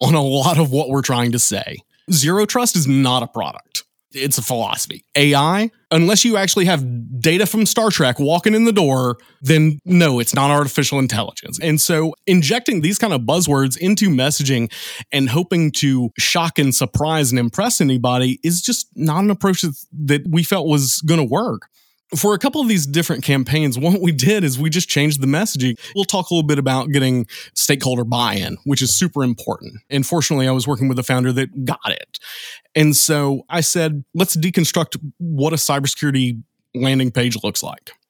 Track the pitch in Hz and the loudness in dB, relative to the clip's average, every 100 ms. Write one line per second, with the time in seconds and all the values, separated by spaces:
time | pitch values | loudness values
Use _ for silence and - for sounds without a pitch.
0 | 131 160 139 139 175 160 147 135 139 135 | 2 2 2 2 2 2 2 0 0 -2
1 | 127 120 120 117 - 98 - - _ _ | 0 0 0 0 -2 -2 -6 -14 _ _
2 | - 160 143 196 208 247 240 175 135 135 | -2 0 2 0 0 0 0 0 2 2
3 | 131 127 117 117 76 - _ - - _ | 2 0 -2 -6 -8 -10 _ -12 -14 _
4 | _ 139 139 135 113 120 101 - - 95 | _ -6 -4 -4 -4 -4 -4 -4 -8 -12
5 | _ 143 143 139 151 196 226 _ - 160 | _ 2 4 4 2 0 -2 _ -2 2
6 | 170 214 233 208 190 202 180 160 127 120 | 4 4 2 0 0 0 2 0 -2 -6
7 | 113 123 160 180 208 214 214 - 220 - | -8 -2 0 2 0 0 0 2 2 2
8 | 131 123 143 170 214 220 233 208 147 131 | 0 2 0 2 2 4 4 4 2 2
9 | 123 120 _ - 135 156 156 147 180 180 | 0 -4 _ -6 2 4 4 2 2 4
10 | 160 123 117 135 139 147 143 - 131 139 | 4 2 0 0 2 2 0 -2 0 0
11 | 131 113 101 - - - 160 156 - 156 | 0 -2 -6 -10 -12 -6 -2 0 0 0
12 | 160 - - 180 143 240 - 233 156 208 | -2 -4 2 4 4 0 0 0 0 0
13 | 214 139 117 143 151 139 135 - 185 214 | 0 0 0 0 2 2 0 0 0 2
14 | 196 127 135 147 135 127 117 - - - | 2 2 0 0 0 0 -2 -6 -14 -14
15 | - 143 135 151 180 175 156 - 139 131 | -6 -2 0 0 0 0 0 0 0 0
16 | 120 - - 175 165 - 139 - 131 - | -2 -2 -2 0 0 0 0 0 -2 -2
17 | 151 156 131 127 120 - - - 139 127 | 0 0 2 0 0 -2 -2 2 2 2
18 | 123 127 127 131 165 175 - 120 - - | 2 0 0 -2 -2 -2 -2 -4 -6 -4
19 | 160 160 208 196 196 180 165 135 - 151 | -2 0 0 2 0 0 -2 -6 -12 -6
20 | 143 139 165 160 - 196 165 147 127 - | 0 0 2 0 2 0 2 2 0 -2
21 | 156 165 120 156 240 107 - _ _ _ | 0 2 2 0 -2 -6 -12 _ _ _
22 | - 156 208 208 269 311 240 190 139 156 | -10 -2 0 2 0 0 2 2 0 0
23 | 165 160 143 139 127 156 147 123 165 190 | 0 -2 0 0 0 0 0 0 0 2
24 | 175 139 143 214 156 127 156 175 - 143 | 2 2 2 2 0 0 -2 -2 -2 0
25 | 151 143 135 151 220 139 127 113 - 202 | 0 0 0 0 -2 -2 -2 -4 -8 -6
26 | 190 196 - 170 151 143 135 131 123 139 | -2 -2 0 0 2 0 0 -2 0 0
27 | 131 123 113 - - - - 139 127 123 | 0 0 -4 -10 -10 -4 -2 -2 -2 -2
28 | 113 120 117 104 85 - 143 139 131 - | -2 0 0 -2 -6 -6 -4 -2 0 0
29 | 180 143 127 117 - - - 110 - 139 | -2 0 -2 -2 -6 -8 -10 -18 -6 -4
30 | 131 175 - 143 131 131 135 120 135 127 | 0 0 0 0 0 0 0 0 0 -2
31 | 123 127 127 127 131 139 131 - 110 - | 0 0 0 0 -4 -6 -6 -6 -6 -6
32 | - - - - - - _ 156 151 139 | -8 -18 -16 -16 -16 -18 _ 2 4 4
33 | - 147 139 139 - 170 - 180 160 147 | 2 0 0 -2 -4 -2 -2 0 -2 -4
34 | - 165 185 160 180 185 156 175 151 - | -4 -2 0 0 0 0 0 0 -2 -6
35 | 143 - 170 143 151 156 - 143 135 - | -12 -10 -4 -2 0 0 0 -2 -2 -2
36 | 147 135 123 113 - _ _ 127 131 135 | 0 0 0 -4 -12 _ _ -2 0 2
37 | 127 131 123 110 104 - - - - - | 0 0 -2 -2 -6 -6 -8 -12 -20 -20